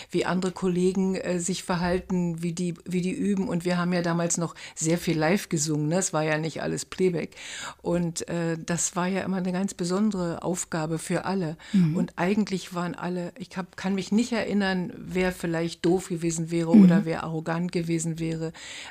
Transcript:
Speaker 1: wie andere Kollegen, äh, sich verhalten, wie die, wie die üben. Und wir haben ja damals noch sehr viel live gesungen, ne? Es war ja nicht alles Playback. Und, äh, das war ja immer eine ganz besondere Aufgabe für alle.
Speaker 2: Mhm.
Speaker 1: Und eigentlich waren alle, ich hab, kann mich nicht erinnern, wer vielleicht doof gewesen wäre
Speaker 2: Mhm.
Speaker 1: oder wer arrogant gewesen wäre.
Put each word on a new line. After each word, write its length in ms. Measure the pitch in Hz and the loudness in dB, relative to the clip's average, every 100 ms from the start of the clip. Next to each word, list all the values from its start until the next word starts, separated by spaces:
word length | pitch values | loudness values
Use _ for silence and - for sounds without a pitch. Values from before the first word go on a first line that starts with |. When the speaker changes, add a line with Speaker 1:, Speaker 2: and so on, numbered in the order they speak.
| - | -4
Speaker 1:
wie 140 | 175 | -2
andere 260 | - 180 185 | 0 0 -2
Kollegen, 640 | 180 190 175 185 190 190 | -2 0 2 2 2 0
äh, 240 | 190 - 175 | 0 -2 -2
sich 240 | 175 180 | -2 -4
verhalten, 800 | - 175 175 185 185 180 175 165 | -2 0 2 0 0 0 0 -2
wie 100 | 170 | -4
die, 220 | 165 175 165 | -2 -4 -4
wie 180 | - 180 | -4 -2
die 100 | 180 | 0
üben. 340 | - 190 196 - | 0 0 0 0
Und 180 | 170 | 0
wir 140 | 175 180 | 0 0
haben 140 | 175 | 2
ja 100 | 180 | 2
damals 340 | 175 170 170 175 | 2 2 2 0
noch 200 | 160 - - | -2 -6 -14
sehr 240 | - 160 170 | -4 0 2
viel 180 | - 160 | 2 2
live 320 | 156 202 - | 2 2 0
gesungen, 380 | 165 156 151 151 | -2 0 0 2
ne? 120 | 175 | 0
Es 140 | 185 | 0
war 120 | 156 | 0
ja 140 | 156 156 | 0 0
nicht 220 | 160 - | -2 -4
alles 240 | 160 160 | -4 -4
Playback. 520 | - - 185 170 - - - - - - | -6 0 2 2 -4 -10 -14 -12 -12 -8
Und, 480 | - 175 170 165 - | -2 0 0 -4 -4
äh, 300 | 170 165 165 | -2 -2 -2
das 380 | 165 170 - 175 | -4 -2 -2 -2
war 100 | 180 | 0
ja 140 | 190 | 0
immer 160 | 180 190 | -2 -2
eine 160 | 185 | 0
ganz 220 | 180 196 | 0 -2
besondere 680 | - 175 185 214 196 175 160 | -2 -2 2 2 2 -2 -2
Aufgabe 560 | - 180 - 170 156 160 | -2 -4 -4 -4 -2 -4
für 260 | - 175 | -2 -2
alle. 320 | - 190 160 165 - | 0 -2 -2 -6 0
Speaker 2:
Mhm. 220 | 196 165 | 4 4
Speaker 1:
Und 200 | 175 175 - | 2 -2 -2
eigentlich 580 | 175 214 202 185 - | 0 0 0 -2 -6
waren 220 | 180 175 - | -6 -6 -6
alle, 360 | 180 180 175 - | -6 -6 -6 -10
ich 180 | 180 - | -10 -10
hab, 200 | 180 - | -10 -6
kann 180 | 190 | -2
mich 160 | 196 185 | -2 2
nicht 220 | 220 240 | 2 2
erinnern, 600 | 226 - 202 196 185 175 - | -2 0 0 2 0 -2 -8
wer 340 | - 180 185 | -6 0 0
vielleicht 560 | 180 175 165 170 - 170 | 0 -2 -2 -2 0 2
doof 220 | 180 - | 2 0
gewesen 420 | 170 170 165 165 | -4 -2 -2 -2
wäre 240 | 170 165 | 0 8
Speaker 2:
Mhm. 80 | 214 | 10
Speaker 1:
oder 220 | 185 175 | 10 8
wer 180 | 160 160 | 4 -2
arrogant 480 | 160 160 165 165 175 | -4 -4 -4 -2 -2
gewesen 480 | 175 170 165 165 165 | -2 -2 -2 -2 -4
wäre. 340 | 160 160 160 - - - - | -4 -4 -6 -8 -14 -14 -14